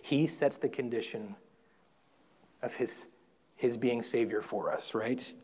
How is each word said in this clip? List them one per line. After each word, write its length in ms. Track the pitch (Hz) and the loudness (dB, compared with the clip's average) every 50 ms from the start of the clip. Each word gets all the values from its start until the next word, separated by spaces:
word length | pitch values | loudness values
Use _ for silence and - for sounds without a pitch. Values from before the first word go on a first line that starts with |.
He 260 | - - 147 143 160 | -2 2 4 4 4
sets 300 | 151 - - 147 139 - | 4 4 4 2 2 2
the 120 | - - 120 | 2 -2 -2
condition 680 | - - 127 117 117 113 - - - 110 107 101 98 - - - _ _ _ _ _ _ _ _ _ _ _ _ _ _ _ _ _ _ - _ _ - | -2 -2 -2 0 0 -2 -2 -2 -6 -6 -8 -8 -10 -14 -16 -20 _ _ _ _ _ _ _ _ _ _ _ _ _ _ _ _ _ _ -20 _ _ -8
of 140 | 123 117 - | -8 -6 -2
his, 340 | - 127 - - - - - - - _ _ _ _ _ _ _ | -2 -2 -2 -2 -4 -6 -8 -14 -20 _ _ _ _ _ _ _
his 180 | - - 123 120 | 0 0 0 2
being 260 | 110 127 120 120 117 | 2 2 2 2 2
Savior 380 | 110 - - 117 117 95 107 107 | 0 0 2 2 2 2 2 -2
for 320 | 104 - 107 98 - 76 | -2 -2 -4 -2 0 0
us, 220 | 73 - - - - | -2 -2 -4 -2 -2
right? 400 | 110 107 117 131 - - - - - | -2 0 0 -2 -2 -2 -8 -10 -14